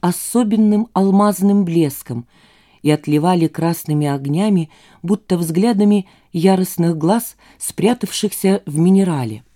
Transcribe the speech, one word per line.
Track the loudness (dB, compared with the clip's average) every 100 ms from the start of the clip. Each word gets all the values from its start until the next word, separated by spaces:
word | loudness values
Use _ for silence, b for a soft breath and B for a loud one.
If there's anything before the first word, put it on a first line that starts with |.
особенным | -2 -4 -4 -2 0 2 2 2 0
алмазным | 0 2 2 2 2 2 2
блеском | 2 0 0 -2 -10 -12 -12 b b b b b
и | -2
отливали | -2 0 0 2 2 0
красными | -2 -4 -4 -4 -2 -2
огнями, | -4 -4 -2 0 0 -2 b b b
будто | -4 -4 _ -4
взглядами | -2 0 0 2 4 2 -2 b b
яростных | 0 2 2 0 -2 -2 0
глаз, | 0 0 -2 -16 b b
спрятавшихся | -14 -2 0 0 -4 -4 -6 -2 0 0 -2
в | 0
минерале. | 4 4 2 -2 -4 -10 _